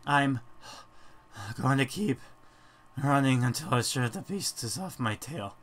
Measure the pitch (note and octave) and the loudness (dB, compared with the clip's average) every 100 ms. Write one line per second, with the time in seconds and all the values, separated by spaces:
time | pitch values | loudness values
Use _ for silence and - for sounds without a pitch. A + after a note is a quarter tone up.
0 | - C#3+ C#3 C3 - - - - - - | 4 4 4 0 -4 -16 -16 -16 -18 -20
1 | - - - - G2+ - C3 C3+ C3+ - | -20 -20 -20 -14 -10 -2 2 4 2 0
2 | G#3 C3+ - - - - - - - - | -2 -2 -4 -20 -20 -20 -20 -20 -14 -4
3 | C#3 C#3+ C3+ B2+ B2 A#2 D#3+ B2 A2+ C#3 | 2 4 6 4 4 0 0 2 2 0
4 | B2 D3 C3+ G3 - - A#2 G#2 F#3 - | 0 -2 -6 -4 -4 -4 -6 -6 -6 -4
5 | A#2+ G#2 - D#3+ G2+ - | -2 -2 -6 -8 -8 -10